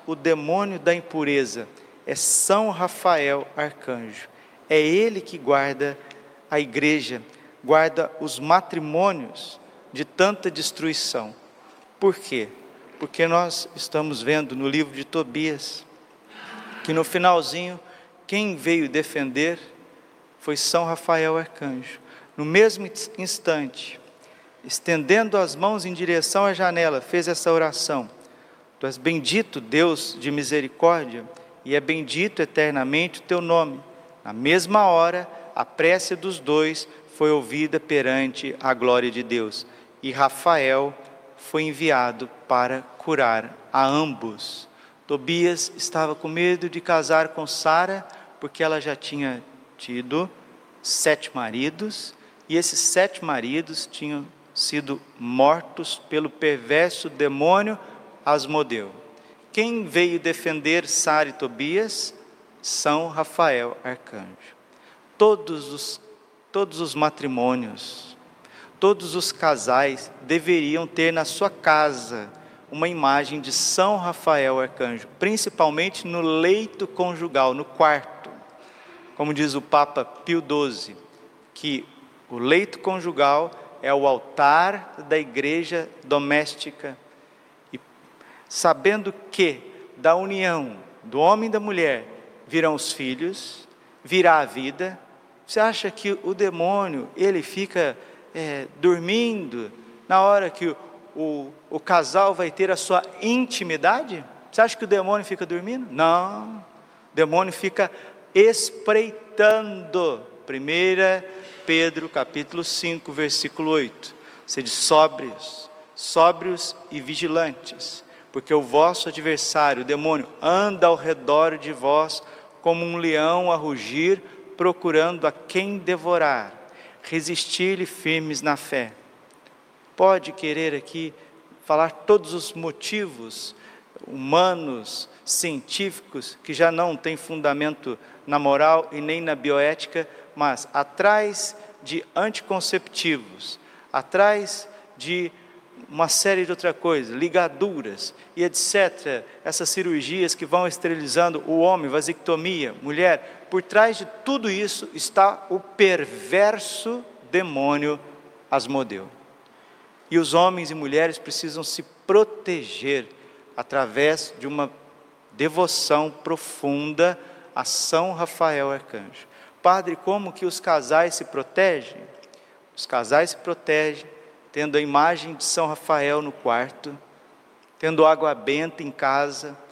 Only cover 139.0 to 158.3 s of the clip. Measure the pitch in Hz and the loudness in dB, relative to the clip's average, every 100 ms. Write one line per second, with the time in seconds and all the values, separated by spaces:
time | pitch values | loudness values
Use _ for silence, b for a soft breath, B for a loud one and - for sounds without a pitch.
139 | 147 165 165 143 139 139 147 160 - 165 | -6 -4 -4 -4 0 2 2 0 -6 -8
140 | 160 B B - 147 123 - 139 143 - | -8 B B -2 -2 -2 -4 -4 -2 2
141 | 196 214 208 202 - - B B 135 156 | 4 4 2 -4 -8 -10 B B -8 -8
142 | - - 208 214 - 190 - 185 - - | -6 -2 -2 -4 -4 -4 -2 -4 -4 -4
143 | 170 147 104 92 - - B B B 135 | -2 -2 -6 -16 -14 -16 B B B -6
144 | - 185 202 208 196 - - B B - | 0 4 4 4 -2 -10 -14 B B -14
145 | 139 180 170 - B B - - - 147 | -6 -4 -6 -10 B B -20 -20 -8 -2
146 | 160 - 196 190 175 175 170 151 175 156 | 0 2 2 2 0 -2 -2 0 0 0
147 | 117 120 170 170 170 139 202 165 110 98 | 0 -4 0 2 2 0 -4 -4 -8 -10
148 | - - B B 175 - - 202 185 175 | -12 -14 B B -2 0 0 2 2 0
149 | 147 127 - B 160 156 - - 180 156 | -6 -6 -8 B -6 -4 -2 -2 -2 -2
150 | 127 180 175 - 147 175 180 - 175 165 | -2 -2 -2 -2 0 2 2 -2 -2 -2
151 | 143 139 170 156 - 160 175 185 143 143 | -2 2 2 0 0 4 6 4 2 0
152 | 151 165 - 160 170 180 131 107 135 147 | -2 -4 -2 -2 0 -4 -4 -6 -6 2
153 | 180 156 - - - 185 - 202 226 220 | 4 4 -2 -20 -6 -4 0 4 4 2
154 | 196 - - 277 220 190 208 - - 156 | -10 -10 -4 -2 -2 -2 -4 -6 -10 -8
155 | - - 196 202 - 180 - - 196 180 | -2 4 4 4 -4 -6 -4 4 4 4
156 | 143 120 - 180 208 214 - - 220 240 | -2 -8 0 4 4 2 -4 -8 -6 -8
157 | 240 - - 175 180 143 139 147 147 147 | -10 -20 -4 -2 0 0 2 2 0 -4
158 | - - - | -8 -20 -20